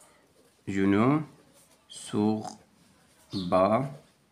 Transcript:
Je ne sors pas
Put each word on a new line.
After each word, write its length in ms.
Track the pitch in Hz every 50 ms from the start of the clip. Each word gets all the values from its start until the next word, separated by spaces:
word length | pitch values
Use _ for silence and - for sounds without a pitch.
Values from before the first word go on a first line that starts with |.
| - _ _ _ _ _ _ _ _ _ _ _ - -
Je 160 | 98 98 98
ne 340 | 98 98 104 117 131 147 160 147 - - _ _ _ _ _ _ _ _ _ _ _
sors 600 | - - - - 120 107 104 107 107 107 107 - - - _ _ _ _ _ _ _ _ _ _ _ _ _ - - 98 90 90
pas 300 | 92 92 95 104 110 123 147 147 147 - _ _ _ _ _ _